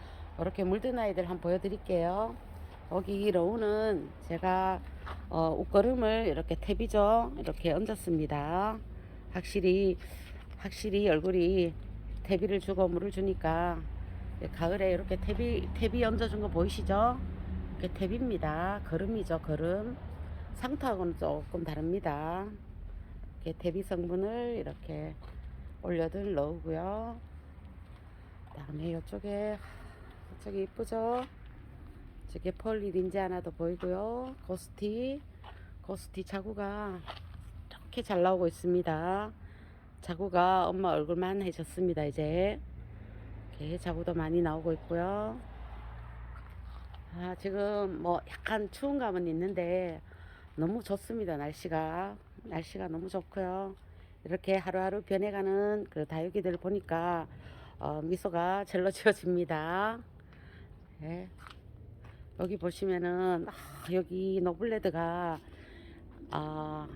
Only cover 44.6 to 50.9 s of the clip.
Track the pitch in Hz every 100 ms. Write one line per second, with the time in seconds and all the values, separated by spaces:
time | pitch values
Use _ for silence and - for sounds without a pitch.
44.6 | 160 160 - 170 180 202 214 247 - -
45.6 | - - - - - - - - - -
46.6 | - - - - - 170 180 180 196 196
47.6 | 202 208 196 175 175 175 - - - 220
48.6 | 208 - 277 285 233 180 175 160 185 180
49.6 | 175 180 180 160 - - - - - -
50.6 | 165 220 -